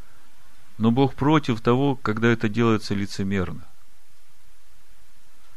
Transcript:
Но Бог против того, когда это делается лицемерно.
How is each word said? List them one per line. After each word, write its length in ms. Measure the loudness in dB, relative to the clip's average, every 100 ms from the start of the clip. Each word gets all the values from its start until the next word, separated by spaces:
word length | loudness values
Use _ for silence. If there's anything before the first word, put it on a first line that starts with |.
| -6 -6 -6 -6 -6 -6 -6 2
Но 140 | 4
Бог 240 | 4 4 4
против 460 | 4 4 4 2
того, 340 | 4 4 4 2
когда 320 | 0 2 4
это 220 | 4 2
делается 440 | 4 4 4 2
лицемерно. 720 | -2 -2 -2 0 0 0 -4 -6 -6 -6 -6 -6 -6 -6 -8 -8 -8 -8 -6 -6 -6 -6 -6 -6 -6 -6